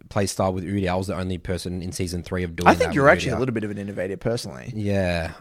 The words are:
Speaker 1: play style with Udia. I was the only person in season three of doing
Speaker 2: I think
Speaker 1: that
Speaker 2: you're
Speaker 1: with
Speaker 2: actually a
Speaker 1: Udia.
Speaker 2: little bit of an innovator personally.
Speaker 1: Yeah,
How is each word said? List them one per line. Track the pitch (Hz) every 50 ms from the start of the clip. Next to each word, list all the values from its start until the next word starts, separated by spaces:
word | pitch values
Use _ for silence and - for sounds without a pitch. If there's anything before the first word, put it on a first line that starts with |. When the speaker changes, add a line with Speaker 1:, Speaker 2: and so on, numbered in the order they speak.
| - -
Speaker 1:
play | - 107 101
style | - - - 98 95
with | 92 92 85
Udia. | 85 101 101 95 87
I | 90
was | 92 95
the | 101 85
only | 90 92 92 92
person | 85 - - 90 85 - 90 90 90
in | 87 92 87
season | - 95 85 87 87
three | 80 - 92 90 92
of | 87 82
doing | 87 90
Speaker 2:
I | - -
think | - 508 -
Speaker 1:
that | -
Speaker 2:
you're | 143 139
Speaker 1:
with | 147 -
Speaker 2:
actually | - - -
a | -
Speaker 1:
Udia. | -
Speaker 2:
little | 127 131 110
bit | 110 107
of | 104
an | 101
innovator | 101 101 101 101 107 87 98 95
personally. | 90 - 113 117 120 - 95 67 64 60 - 110
Speaker 1:
Yeah, | 107 104 101 98 98 92 90 87 85 80 80 - -